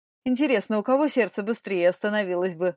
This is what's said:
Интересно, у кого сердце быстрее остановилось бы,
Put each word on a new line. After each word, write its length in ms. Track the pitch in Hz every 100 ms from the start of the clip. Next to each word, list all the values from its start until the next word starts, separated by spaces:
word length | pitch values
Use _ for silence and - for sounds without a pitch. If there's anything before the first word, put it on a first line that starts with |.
| _ _
Интересно, 540 | 254 247 294 220 - 214
у 40 |
кого 260 | 202 269 302
сердце 340 | 254 196 -
быстрее 480 | 202 226 196 185 175
остановилось 640 | - 208 208 190 180 185
бы, 220 | 160 180